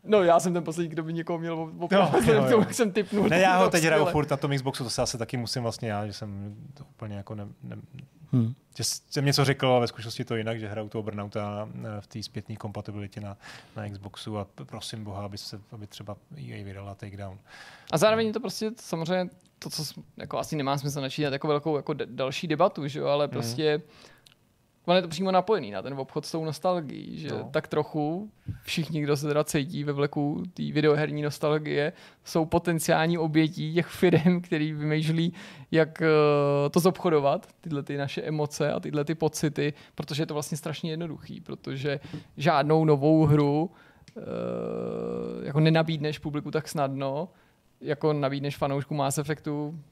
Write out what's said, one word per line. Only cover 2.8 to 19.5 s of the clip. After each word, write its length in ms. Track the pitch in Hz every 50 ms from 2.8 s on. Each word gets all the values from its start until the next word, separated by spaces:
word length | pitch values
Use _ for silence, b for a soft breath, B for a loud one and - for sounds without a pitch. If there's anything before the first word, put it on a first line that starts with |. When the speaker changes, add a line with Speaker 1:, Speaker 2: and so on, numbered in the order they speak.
| 233 208
Speaker 1:
tipnul, 380 | 180 226 202 - 214 208 190 -
Speaker 2:
Ne, 100 | 160 175
já 180 | 185 190 185 185
ho 60 | 190
Speaker 1:
tak 80 | 185
Speaker 2:
teď 120 | - 175 156
hraju 180 | 165 160 151
Speaker 1:
skvěle. 100 | 151 -
Speaker 2:
furt 180 | - 151 147 143
na 60 | 143 139
tom 180 | - 147 139
Xboxu, 280 | 139 123 135 131 - 135
to 60 | 113
se 120 | - -
asi 160 | 127 - - 120
taky 200 | 117 113 - 127
musím 260 | 120 107 - 131 120
vlastně 260 | 117 110 - - 113
já, 180 | 104 101 104 107
že 60 | 101
jsem 420 | - - 104 98 98 101 104 104 110 117 139 135
to 100 | - 135
úplně 300 | - _ _ - 107 101
jako 200 | 101 98 - 110
ne, 120 | 107 101 104 - _ -
ne, 120 | 123 113 107 - - - - - - _ _ - -
Speaker 3:
Hmm. 220 | - 127 113 113 131 _ _ _ _ -
Speaker 2:
že 60 | 113
s-, 180 | - - - _ _
jsem 160 | - 147 139
něco 200 | 143 139 - 139
řekl, 220 | 131 135 - - 131
ale 120 | 127 123
ve 60 | 120 113
skutečnosti 380 | - - 110 117 110 - 127
to 100 | - 123
jinak, 240 | 113 107 110 113 113
že 80 | 107 104
hraju 220 | 104 107 107 104
toho 120 | - 113 107
Burnouta, 640 | 104 101 104 101 104 - 110 104 101 104 104 107 110 117 127 120 113 107 104
eh, 40 |
v 60 | 101 _
té 160 | - 113 104
zpětné 320 | - _ 110 104 - 113
kompatibilitě 680 | 104 - 110 101 110 104 - 101 104 101 98 - -
na, 160 | 104 101 98 _ B B B B B B B
na 140 | 110 107 104
Xboxu 480 | 101 98 101 104 - - - 110 107 104
a 80 | 98
p-, 200 | - _ - 139
prosím 380 | 127 - 110 - - - 113 110
Boha, 220 | 104 95 98 101
aby 120 | 101 101 98
se, 220 | - - - 101 104 _
aby 160 | - 110 101 104
třeba 300 | - - 107 104 104 - _ _ - 151
E 160 | 139 120 117
A 100 | 107 101
vydala 320 | 98 95 98 98 101 98
Takedown. 420 | - - 104 95 98 101 98 92 101 _ B B B B B B B B B
Speaker 1:
A 60 | - 156
zároveň 300 | 190 214 220 220 226 220
je 60 | 214
to 60 | 220
prostě 320 | - 190 175 - 220 220 220 -
samozřejmě 500 | - - - 165 165 156 185 185 185 180 - _ _ _